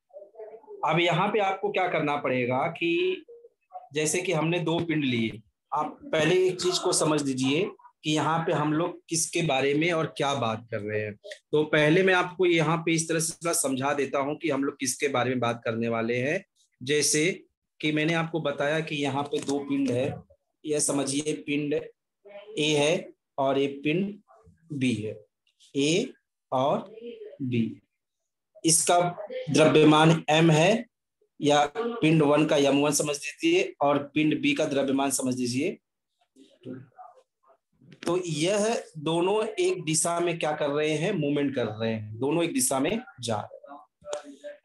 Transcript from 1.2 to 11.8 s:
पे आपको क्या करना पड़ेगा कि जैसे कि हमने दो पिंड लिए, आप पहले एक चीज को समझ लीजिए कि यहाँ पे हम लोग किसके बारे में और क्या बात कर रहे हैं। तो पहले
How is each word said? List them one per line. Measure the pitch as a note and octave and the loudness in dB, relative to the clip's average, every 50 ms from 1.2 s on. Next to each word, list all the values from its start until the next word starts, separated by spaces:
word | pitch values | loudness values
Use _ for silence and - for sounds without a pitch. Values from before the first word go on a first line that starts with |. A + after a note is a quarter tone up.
| G3 G#3 | 0 0
पे | A3+ A3 | 0 0
आपको | G3 F#3+ F#3+ F#3+ G#3+ G3+ | 0 0 0 -2 -4 -2
क्या | - F#3+ F#3 E3+ | 0 0 0 0
करना | F3 D#3+ D3+ C#3+ C#3+ C#3+ | 0 0 0 -2 -2 -2
पड़ेगा | D3 C#3 B2+ B2+ B2 A#2+ B2+ C3 D3+ E3+ | -2 -2 0 0 0 0 0 -2 -2 -4
कि | E3 - E3+ E3+ E3+ F3 F3+ F#3 - - - - - - - - _ _ _ _ - - - - C#3 | -4 -2 -2 0 0 2 0 0 -2 -4 -8 -16 -20 -20 -20 -20 _ _ _ _ -20 -18 -18 -8 -4
जैसे | D3+ D#3 D#3 - F3+ | -2 -2 0 -2 -2
कि | F3+ F#3 | -2 -2
हमने | E3+ D3+ D3+ E3 F3 F3+ | -2 0 0 0 0 0
दो | D#3+ D#3+ E3 E3+ | -2 -2 -2 -2
पिंड | E3+ E3 D#3 D#3 C#3 | -2 -2 -2 0 0
लिए, | C3 B2 A#2 A2+ A2 G2+ - - _ _ _ _ _ | 0 0 0 -2 -2 -4 -8 -14 _ _ _ _ _
आप | - D3 D3+ - - - - | -4 -4 -4 -4 -8 -12 -8
पहले | - - D#3 D3 D#3+ F3+ F#3 F#3 | -2 0 2 2 4 4 4 2
एक | F3+ - - | 2 0 0
चीज | F3 F3+ F#3 - | -2 -2 0 0
को | - F3+ E3 | 0 0 2
समझ | - E3+ D3+ D#3 D3 | 2 2 2 2 0
लीजिए | C#3 C3+ C3 B2+ C3 C3 C#3+ E3 G#3 A3 - - - - _ _ - | 0 -2 -2 0 0 0 2 0 0 -2 -6 -12 -20 -20 _ _ -4
कि | D#3 | -2
यहाँ | D3+ D3+ C#3 D3+ D#3+ E3 | 0 0 0 0 0 0
पे | E3 F#3 | 0 0
हम | D#3+ C#3+ D3+ D3+ | 0 0 0 0
लोग | D3+ D#3 F3 F3 - - - - | 0 0 -2 -2 -4 -10 -8 -4
किसके | E3 D#3+ - - - E3+ | -4 -2 -2 -2 -2 -2
बारे | E3 D3+ C3+ C3 C3+ C#3 C#3+ | 0 0 0 2 2 2 2
में | D3+ D#3+ F3+ | 2 2 2
और | E3+ D#3+ D#3+ D#3 - | 2 0 -2 -2 -2
क्या | - C#3+ C#3 C#3 | -2 -2 -2 0
बात | B2+ A#2+ A2+ A2 A2 - - | 0 -2 -2 -2 -4 -6 -8
कर | A2+ G#2+ | -8 -6
रहे | G#2 G#2+ G#2+ G#2+ | -6 -4 -4 -4
हैं। | G#2+ G#2 G#2 - - - - - _ _ | -4 -6 -8 -12 -14 -16 -18 -18 _ _
तो | - D3+ D#3 | 0 0 2
पहले | D3+ E3 D3+ | 2 2 4